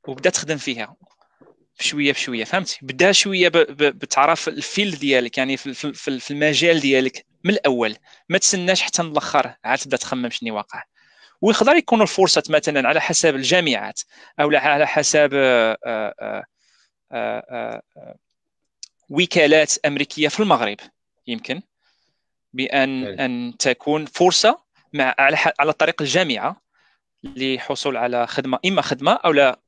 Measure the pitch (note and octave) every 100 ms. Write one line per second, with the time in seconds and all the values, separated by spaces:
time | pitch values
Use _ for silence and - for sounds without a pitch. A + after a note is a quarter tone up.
0 | - C3 C3+ - D3 D3+ C#3+ A#2 G#2+ -
1 | _ _ _ _ _ _ _ _ - D3
2 | C#3+ C#3 - A#2 A2 F#3 F3+ - C3+ C3
3 | F#3 F#3+ G3+ F#3+ F3+ E3+ D3+ C#3 D3 -
4 | C3+ - C#3+ E3 - D3 - - G3+ D3+
5 | C#3+ C3 A#2+ - C3 C3+ C#3 B2 D3+ -
6 | - C3 - C#3+ D3+ C3+ E3+ E3 C#3 C3
7 | C3 - _ _ F3 G#3 C#3+ B2 A2 G#2+
8 | _ - - F#3 - F#3+ F3+ F#3 - -
9 | E3 D3 - D3 - - A2 C3 C#3+ C3+
10 | - B2+ A#2+ - A#2 G#2+ - - - _
11 | _ _ _ _ G3+ A3 A#3 E4 - A3+
12 | G3+ - F#3 - D3+ D3+ - D3 B2+ D3+
13 | - D#3 E3 C3+ C3 F3+ D#3+ A2 G2 -
14 | - - - - D3 D3 D3+ D3 C#3+ D3+
15 | D3 D#3 D3 C#3 C3 B2 A2+ A2 A#2+ A2
16 | G#2 - A2 G#2 G2+ _ _ _ _ _
17 | _ A#2+ A2+ A2+ - A#2+ A#2 A2+ _ -
18 | - - _ _ _ _ _ _ - _
19 | _ C#3+ F3 F3 D3+ D#3 D3 - D3 C#3+
20 | D3 - D3+ - G#3+ C3+ G#2+ G#2 - _
21 | _ _ - A2+ - D3 - _ _ _
22 | _ _ _ _ _ - C3 C#3 C3+ C3
23 | G#2+ F#2+ C3 B2 A#2+ - C3+ B2 D3 D3+
24 | D3+ - F3+ - G#3+ D#4+ _ _ _ D3
25 | C3 - C#3 D3+ E3 - D3 - D#3+ -
26 | C#3+ D3+ E3+ A2 C3 F#3+ _ _ _ _
27 | _ _ C#3 C3+ C3+ B2+ - C#3 C#3+ B2
28 | A#2+ A#2+ A#2 - C3+ C3 F#3 F#3 C3 B2+
29 | D3 A#3 F3 D3 C3+ -